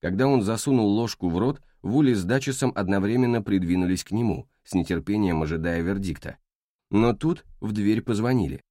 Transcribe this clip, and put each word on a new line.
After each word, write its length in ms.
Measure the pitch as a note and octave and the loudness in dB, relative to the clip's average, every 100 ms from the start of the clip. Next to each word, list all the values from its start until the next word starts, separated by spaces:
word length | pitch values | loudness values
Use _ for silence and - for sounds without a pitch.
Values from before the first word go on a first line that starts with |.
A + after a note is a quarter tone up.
Когда 260 | D2+ F#2+ C3 | -4 0 2
он 140 | C#3 | 2
засунул 480 | G2+ A2 - C3 G#2+ | 2 -2 0 2 4
ложку 400 | G#2 A#2 - F2+ | 2 -2 -4 -2
в 80 | E2+ | 0
рот, 240 | A#2 D3 _ _ | -2 -4 _ _
Вулли 320 | - B2 C#3+ | -2 2 4
с 100 | A#2 | 2
Дачесом 480 | F2+ C3 C3+ C3 C3 | 0 -2 -2 -2 -2
одновременно 680 | - F#2+ G2 G2 A#2+ B2 A#2+ | -2 -2 0 2 2 2 0
придвинулись 640 | G#2 G2 F2 F2+ F2+ F2+ | 2 0 2 0 0 -2
к 80 | - | -2
нему, 360 | G#2 A#2 E2+ - _ | -2 -2 -2 -6 _
с 80 | - | -4
нетерпением 720 | F#2 E2 F2 D#2 G#2 G2+ E2 | -2 0 -2 -2 0 2 0
ожидая 400 | D#2 E2 D#2+ E2+ | 0 -2 -2 -2
вердикта. 560 | E2+ G2 G2 C#2+ - - _ _ _ _ _ | -2 -2 -4 -6 -10 -16 _ _ _ _ _
Но 220 | G2+ A#2 | 2 2
тут 320 | G#2+ D#3 E3 - - | 2 0 -2 -6 -12
в 120 | G#2+ | -6
дверь 280 | G#2+ G2+ A2 | 0 2 0
позвонили. 600 | A#2+ G#2+ A#2 B2+ E2 C2 _ | 0 -2 0 0 0 -6 _